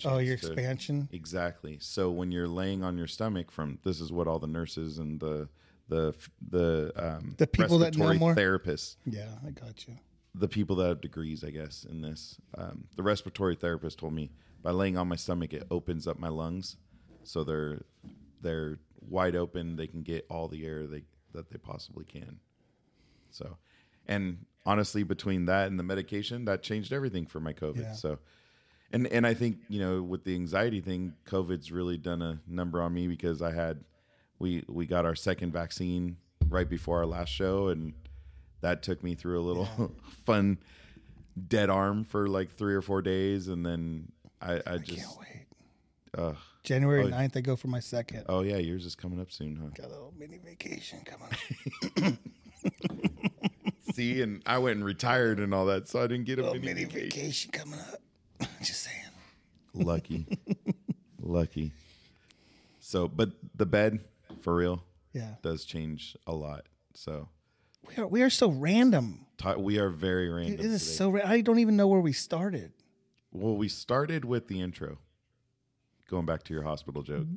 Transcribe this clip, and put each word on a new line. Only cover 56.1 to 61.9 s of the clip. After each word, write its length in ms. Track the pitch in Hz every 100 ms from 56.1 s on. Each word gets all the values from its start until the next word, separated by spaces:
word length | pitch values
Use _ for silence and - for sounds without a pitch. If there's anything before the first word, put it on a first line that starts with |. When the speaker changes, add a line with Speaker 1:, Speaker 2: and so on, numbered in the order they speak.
| 123
Speaker 2:
get 140 | 120 131
a 40 |
Speaker 1:
Little 120 | 131 127
Speaker 2:
mini 60 | 131
Speaker 1:
mini 100 | -
Speaker 2:
vacation. 260 | 90 147 -
Speaker 1:
vacation 400 | 139 147 135 -
coming 300 | 147 147 151
up. 680 | - - _ _ _ - - -
<laughs> 60 |
Just 200 | - -
saying. 120 | - - - - - _ _ _ _
Speaker 2:
Lucky. 520 | 87 85 82 - - 80 - - 196 -
Speaker 1:
<laughs> 460 | - - - _ -
Speaker 2:
Lucky. 520 | 85 87 80 78 78 - -